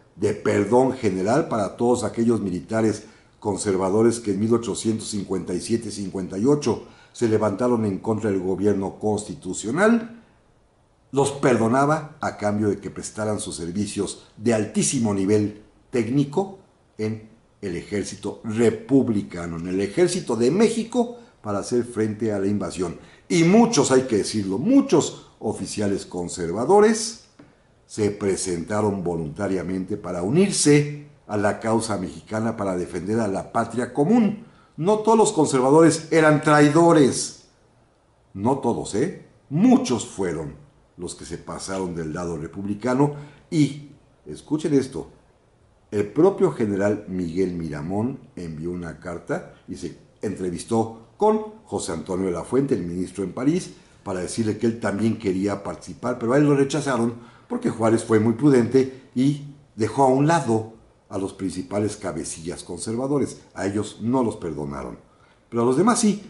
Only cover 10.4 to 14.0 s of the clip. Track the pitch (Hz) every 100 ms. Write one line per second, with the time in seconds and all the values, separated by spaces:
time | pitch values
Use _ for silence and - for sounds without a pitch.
10.4 | _ _ _ _ _ _ _ 135 139 -
11.4 | 143 117 113 131 143 156 156 - 101 -
12.4 | 107 104 107 92 90 - 85 - 107 104
13.4 | - 82 82 92 101 104